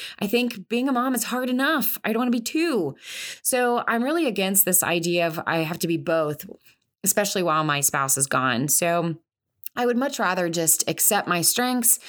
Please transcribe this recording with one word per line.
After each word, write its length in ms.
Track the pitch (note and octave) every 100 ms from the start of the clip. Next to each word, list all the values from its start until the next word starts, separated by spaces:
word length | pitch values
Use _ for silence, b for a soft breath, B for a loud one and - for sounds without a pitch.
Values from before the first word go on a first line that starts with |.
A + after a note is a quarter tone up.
| B B
I 80 | G3+
think 400 | A#3+ B3 G#3+ F3+
being 220 | A#3 C4+
a 20 |
mom 240 | B3+ B3+ C4
is 100 | -
hard 240 | B3 B3+
enough. 480 | B3+ C#4 D#4+ A3 -
I 80 | -
don't 80 | A3+
wanna 120 | A#3+
be 100 | A#3
two. 540 | A3+ D#4 E4+ B3 D3+ C3+ B B B B
So 400 | - B3 B3 A#3+ -
I'm 160 | A3+
really 240 | B3 E4 D4+
against 380 | G3+ F#3+ G3 -
this 180 | F#3
idea 420 | - F3 E3+ F3 E3+
of 140 | D#3+ -
I 120 | E3
have 200 | D#3+ E3
to 80 | E3
be 100 | E3
both, 480 | C#3+ E3 D3+ D3 - - _ b _ _
especially 400 | G3 G3+ G3+ G3+
while 200 | F3 D#3
my 160 | D#3 C#3+
spouse 380 | C#3 D3 C3+ C3+
is 100 | C#3
gone. 400 | C#3 B2+ A#2 D3
So 480 | - E3+ E3+ E3+ D#3 _ _ _ _ - -
I 60 | B3
would 100 | A#3+
much 220 | C#4 C#4
rather 320 | G3 F#3 F3
just 340 | E3 E3 - -
accept 380 | E3 - G3+ -
my 140 | F3
strengths, 580 | D#3 - B3 B3 A#3 -